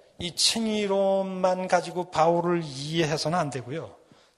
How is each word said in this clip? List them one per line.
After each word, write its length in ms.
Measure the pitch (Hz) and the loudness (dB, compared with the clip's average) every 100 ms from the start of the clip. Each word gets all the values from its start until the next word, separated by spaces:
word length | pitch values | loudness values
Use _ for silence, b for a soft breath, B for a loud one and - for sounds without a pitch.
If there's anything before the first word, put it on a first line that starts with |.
| b b | b b
이 140 | 175 - | -8 0
칭의론만 1300 | - 226 220 214 202 196 196 196 190 185 185 185 185 | 0 0 0 0 0 2 2 2 0 0 0 2 2
가지고 440 | 180 170 170 175 | 0 0 -6 -4
바울을 520 | - 160 170 170 175 | 2 4 4 2 0
이해해서는 760 | 156 131 143 165 160 151 151 175 | -2 -8 -4 0 0 0 -2 -2
안 120 | 151 | -2
되고요. 460 | 131 117 156 123 - _ b b | -4 -8 -10 -10 -16 _ b b